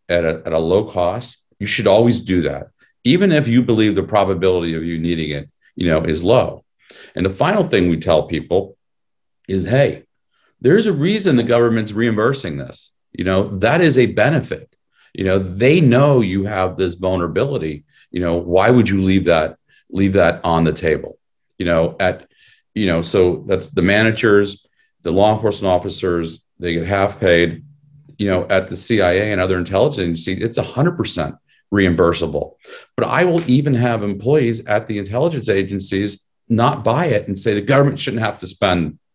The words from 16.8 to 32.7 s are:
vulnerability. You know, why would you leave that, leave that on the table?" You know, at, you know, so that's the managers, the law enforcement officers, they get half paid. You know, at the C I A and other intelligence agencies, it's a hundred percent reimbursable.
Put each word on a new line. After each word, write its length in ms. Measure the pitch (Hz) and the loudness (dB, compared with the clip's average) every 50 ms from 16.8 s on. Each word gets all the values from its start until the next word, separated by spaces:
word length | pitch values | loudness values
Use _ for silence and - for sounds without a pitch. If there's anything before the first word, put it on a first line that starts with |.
| 95 90 85 | -4 -4 -4
vulnerability. 920 | 87 92 92 92 92 85 82 80 92 127 139 143 127 78 78 78 76 - _ _ _ _ _ | -4 -4 -2 -2 -2 -2 -2 -2 -2 -2 -2 -4 -6 -6 -6 -8 -10 -14 _ _ _ _ _
You 100 | - 87 | -8 -4
know, 140 | 90 85 85 87 | -2 -2 -2 -2
why 320 | 85 85 87 95 95 113 | -2 0 2 2 4 6
would 200 | 123 123 107 95 | 4 4 4 2
you 120 | 98 98 | 2 0
leave 240 | 95 95 95 98 80 | 2 2 2 2 2
that, 320 | 87 85 80 78 76 - _ _ _ _ _ _ - | 2 2 2 2 -2 -6 _ _ _ _ _ _ -10
leave 240 | - 92 98 98 95 | -4 -2 0 2 2
that 280 | 98 87 82 85 - - | 4 4 2 2 0 -2
on 200 | 87 85 82 82 | 0 0 2 2
the 80 | 80 76 | 0 0
table?" 440 | - - 82 78 - - - - _ _ _ _ _ _ _ _ - | -2 -2 -2 -2 -2 -4 -10 -16 _ _ _ _ _ _ _ _ -6
You 80 | 98 | -2
know, 300 | 87 85 82 82 85 165 - | 0 0 2 0 0 -2 -2
at, 280 | 98 92 90 - - _ _ _ _ _ _ _ _ _ - | -2 -2 -2 -4 -10 _ _ _ _ _ _ _ _ _ -6
you 120 | 104 107 92 | -2 -2 0
know, 140 | 85 82 | 0 0
so 420 | 85 - - 101 92 90 87 76 - - | -2 0 2 2 4 4 2 -2 -4 -4
that's 200 | 95 92 - - | -4 -4 -4 -6
the 140 | - - | -2 0
managers, 840 | 87 95 101 104 110 113 110 - - 113 101 101 101 98 - - _ _ _ _ _ _ _ _ - | 2 2 2 4 2 2 0 2 2 4 4 4 4 2 -2 -12 _ _ _ _ _ _ _ _ -6
the 80 | 85 | -2
law 220 | 82 92 101 107 110 | 0 2 4 4 2
enforcement 380 | 104 110 107 101 - 98 95 90 | 2 0 -4 -4 -2 -2 0 0
officers, 680 | 90 - 98 - - - 92 87 85 82 80 80 - _ _ _ - | 0 -2 -4 -8 -4 -4 -2 -2 -2 -4 -6 -8 -14 _ _ _ -10
they 140 | 85 87 85 | -6 -4 -4
get 120 | 85 82 | -4 -2
half 340 | 87 101 98 95 101 101 - | -2 0 0 0 -2 -2 0
paid. 440 | 101 95 87 85 85 85 82 - - - - _ _ _ _ - _ _ - - | 2 2 4 4 2 2 -2 -6 -14 -20 -20 _ _ _ _ -20 _ _ -10 -6
You 120 | 101 101 | -4 -2
know, 180 | 95 92 - - | -2 -2 -2 0
at 180 | 101 95 95 - | 0 -2 -2 -2
the 80 | 87 | -8
C 260 | 85 - - 120 104 | -8 -4 -2 0 2
I 120 | 95 90 87 | 2 2 2
A 180 | 95 104 107 | 0 0 -2
and 80 | 104 95 | -2 -2
other 160 | 92 92 95 90 | -2 -2 -2 -2
intelligence 420 | 90 82 98 95 117 147 147 - | -4 -2 0 0 0 0 0 -2
agencies, 440 | 92 87 82 82 - - 95 95 104 | -4 -4 -4 -4 -6 -6 -6 -4 -4
it's 140 | 113 113 - | -4 -4 -4
a 60 | 104 92 - | -6 -6 -2
hundred 220 | 123 147 175 165 - | -2 -2 -2 0 -2
percent 380 | 110 - - - 78 76 - - _ _ _ _ _ - - | -4 -4 -4 -6 -6 -6 -8 -14 _ _ _ _ _ -2 0
reimbursable. 800 | 101 98 92 87 82 92 85 82 - 87 78 71 76 - - - _ _ - | 2 4 4 4 4 4 2 2 0 -4 -4 -4 -4 -6 -8 -12 _ _ -20